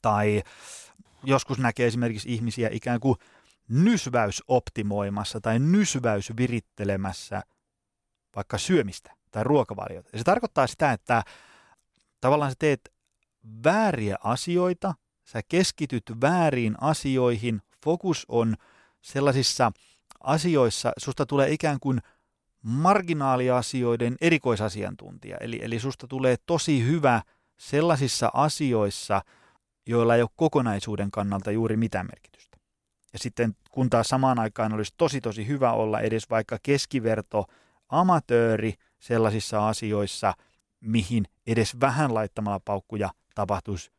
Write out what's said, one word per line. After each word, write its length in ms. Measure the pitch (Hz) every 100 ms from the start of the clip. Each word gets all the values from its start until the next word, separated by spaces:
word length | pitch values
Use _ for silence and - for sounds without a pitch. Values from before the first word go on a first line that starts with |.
Tai 420 | 110 104 107 104 - - - - - - - _
joskus 340 | 135 135 - 131
näkee 300 | 123 - 123
esimerkiksi 460 | 117 120 107 120
ihmisiä 360 | 117 117 123 113
ikään 280 | 110 - 120
kuin 160 | 135 120 _ _ _ _ -
nysväysoptimoimassa 1700 | 120 196 220 131 123 104 - - 123 - - 104 101 101 101 104 110
tai 180 | 117 113
nysväysvirittelemässä 1800 | 147 196 196 135 120 104 98 113 123 120 - - 101 98 98 92 - 98 - _ _ _ _ _ _ _ _ 101
vaikka 220 | - 107
syömistä 540 | - 180 101 - - _ _
tai 120 | 107
ruokavaliota. 680 | 113 147 117 98 92 82 -
Ja 40 | 104
se 60 |
tarkoittaa 440 | 117 220 233 - 127
sitä, 240 | - 151
että 320 | 113 - 117 - - - - _ _ _ _ _ _
tavallaan 300 | 127 151 143
sä 40 | 127
teet 320 | 156 135 - _ _ _ _ _ 113 110
vääriä 520 | 131 202 220 139 104 98
asioita, 680 | 107 123 - 175 180 175 190 165 _ _
sä 180 | _ 120 -
keskityt 540 | 170 185 - 151 120 - 113
vääriin 540 | 135 175 160 131 113 107
asioihin, 800 | 147 151 139 131 123 113 120 110 _ _ 151
fokus 400 | 170 185 156 -
on 280 | 117 113 110 _ _ _ _
sellaisissa 680 | - 139 139 131 123 - 120 - _ _ _ -
asioissa, 680 | - 151 175 151 120 - 120 -
susta 280 | - 131 131
tulee 260 | 139 139
ikään 280 | 156 160 139
kuin 200 | 139 127 - _ _ _ _ _
marginaaliasioiden 1500 | 110 127 170 202 175 156 135 127 127 123 123 131 120 117 120 127
erikoisasiantuntija. 1160 | 165 160 127 104 104 98 98 95 95 90 101 -
Eli, 220 | 117 113
eli 180 | 110 117
susta 280 | 131 - 127
tulee 280 | 131 131 123 -
tosi 400 | 170 - 139 120
hyvä 360 | 165 143 117 - _ _ _
sellaisissa 720 | - 143 170 143 135 - 113
asioissa, 880 | 127 151 - 143 117 101 - - 98 - _ _ _ _ _ -
joilla 300 | 117 117 117
ei 60 |
ole 80 | 117 -
kokonaisuuden 760 | 160 147 120 101 113 101 101
kannalta 400 | 107 101 98 101
juuri 260 | 107 113 110
mitään 280 | 113 95 95
merkitystä. 520 | - _ _ _ _ _ _ _ _ _
Ja 60 | 98
sitten 360 | 120 - 117 - _
kun 180 | - 127
taas 200 | 117 113
samaan 300 | 131 131 120
aikaan 340 | 110 - 110
olisi 200 | 107 104 -
tosi, 240 | 165 135
tosi 260 | 120 107 107
hyvä 240 | 143 127
olla 280 | 113 110 107
edes 300 | 110 113 -
vaikka 280 | 110 - 113
keskiverto 840 | - 139 - 131 113 110 - 104 95 _ _ _ _
amatööri 840 | 143 185 165 - 120 117 110 110 - _ _
sellaisissa 720 | - 117 110 107 - 107 107
asioissa, 640 | 107 110 104 101 - 101 - _ _ _ _
mihin 460 | 110 113 92 120 98 _ -
edes 320 | 113 107 120
vähän 340 | 135 127 143
laittamalla 460 | 110 107 - 104 98
paukkuja 500 | - 101 _ 107 98 - _ -
tapahtuisi 560 | 98 101 - 92 -